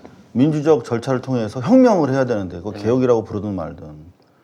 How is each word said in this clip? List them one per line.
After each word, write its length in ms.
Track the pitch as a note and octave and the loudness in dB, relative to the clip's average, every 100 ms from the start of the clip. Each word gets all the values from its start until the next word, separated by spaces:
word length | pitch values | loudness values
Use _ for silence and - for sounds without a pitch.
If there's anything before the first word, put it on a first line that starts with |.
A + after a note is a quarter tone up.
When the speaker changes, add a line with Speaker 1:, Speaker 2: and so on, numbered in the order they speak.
| - - - | -20 -20 -6
Speaker 1:
민주적 500 | A2+ D3 D3+ D3 D3+ - | 0 2 2 2 2 2
절차를 360 | A#2 - B2+ | -4 -2 -4
통해서 380 | C3 B2 G#2+ C3 | -2 -4 -4 -4
혁명을 520 | B2 C4 B3 G3 C#3 | 4 6 6 4 2
해야 140 | C3+ B2 | 0 0
되는데, 320 | A2 F#2 E2+ | -2 -6 -8
그거 120 | G2+ | -10
Speaker 2:
음. 60 | G2+ | -6
Speaker 1:
개혁이라고 480 | G#2 B2+ B2+ A#2 | 0 2 4 2
부르든 320 | G#2 G#2+ G#2 F#2+ | 0 -6 -6 -6
말든. 320 | D#2 D#2+ D#2+ D2+ D#2+ - _ _ | -8 -12 -16 -18 -20 -20 _ _